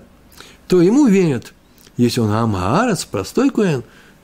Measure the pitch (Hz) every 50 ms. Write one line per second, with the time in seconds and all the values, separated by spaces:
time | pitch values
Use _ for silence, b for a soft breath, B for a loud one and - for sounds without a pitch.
0 | - - _ _ _ B B B B B B B _ - 180 180 165 190 233 294
1 | 302 226 185 196 180 160 131 110 - - - _ _ b b b b b _ -
2 | 120 117 - 127 113 104 104 113 117 113 101 92 90 95 131 196 247 247 190 -
3 | - - - 101 95 - - 226 262 277 - 233 208 180 143 123 B B B B
4 | B B B B